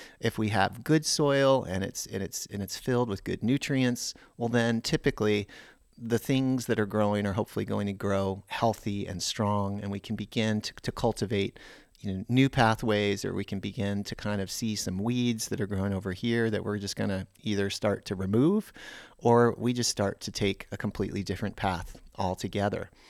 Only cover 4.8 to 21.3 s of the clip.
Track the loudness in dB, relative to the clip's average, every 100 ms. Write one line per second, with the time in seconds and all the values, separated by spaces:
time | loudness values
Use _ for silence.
4.8 | 0 0 0 2 2 2 0 -10 -20 -20
5.8 | _ -12 -2 0 2 2 2 0 0 0
6.8 | 2 2 2 2 0 0 -2 -2 -2 -2
7.8 | -2 -2 0 0 0 -4 -8 0 0 0
8.8 | -4 -4 -4 -4 -4 0 0 2 0 -4
9.8 | -6 -8 -6 -6 -4 0 0 0 -4 -8
10.8 | -8 0 0 0 0 0 -2 -4 -18 -20
11.8 | -20 _ -6 -6 2 4 4 4 4 4
12.8 | 2 2 2 0 -2 -4 -4 -6 -6 -4
13.8 | -2 -2 -4 -6 -4 -4 -4 -4 -2 -2
14.8 | -4 -2 0 2 0 0 -4 -4 -2 0
15.8 | 0 0 -2 -2 0 2 2 0 -2 -4
16.8 | -4 -2 -2 -2 -6 -8 -2 2 0 0
17.8 | 0 0 -2 -4 2 4 4 4 -2 -12
18.8 | -18 -18 -20 0 4 6 6 4 0 0
19.8 | 0 0 -2 -2 -8 0 0 0 -6 -6
20.8 | -4 -2 -4 -4 -4